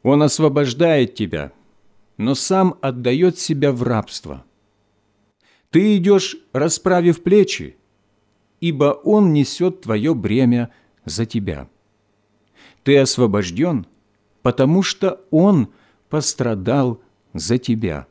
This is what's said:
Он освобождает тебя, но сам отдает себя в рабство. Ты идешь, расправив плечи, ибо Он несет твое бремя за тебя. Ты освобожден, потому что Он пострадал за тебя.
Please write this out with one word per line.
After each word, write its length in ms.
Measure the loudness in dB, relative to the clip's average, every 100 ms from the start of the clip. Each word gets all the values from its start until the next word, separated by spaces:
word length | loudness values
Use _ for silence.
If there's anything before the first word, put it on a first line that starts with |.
Он 180 | 2 2
освобождает 920 | 2 2 0 2 -2 0 2 2 0 -4
тебя, 360 | -6 -6 -10 _ _ _ _ _ _ -8
но 200 | -4 -4
сам 420 | 0 2 0 0
отдает 560 | -8 -4 -2 2 0 0
себя 360 | -6 0 0
в 100 | 0
рабство. 600 | -2 -4 -4 -14 -14 -16 _ _ _ _ _ _ _ _ _ _ _ _ _
Ты 280 | 2 4 2
идешь, 380 | 4 2 2 -12 _
расправив 720 | -4 -2 -2 0 2 2 0
плечи, 540 | 4 4 4 -2 -12 _ _ _ _ _ _ _ _ _
ибо 400 | -6 0 0 0
Он 280 | 0 4 4
несет 500 | 2 0 -2 -4 -4
твое 320 | -6 -4 -2
бремя 560 | -2 -2 0 2 0 -4 _ _ _
за 220 | -12 -8 -6
тебя. 420 | -6 -6 -10 -14 _ _ _ _ _ _ _ _ _ -20 _
Ты 120 | 2 4
освобожден, 920 | 4 2 2 2 -2 -2 -2 -2 -6 _ _ _ _ _
потому 400 | -4 0 2 2
что 380 | -2 -4 -4 -6 _
Он 380 | 2 4 2 0 _ _ _ _
пострадал 960 | -6 -4 -4 -4 -4 -2 0 -2 -4 _ _ _
за 240 | -10 -2 -2
тебя. 480 | -2 -4 -4 -8 -14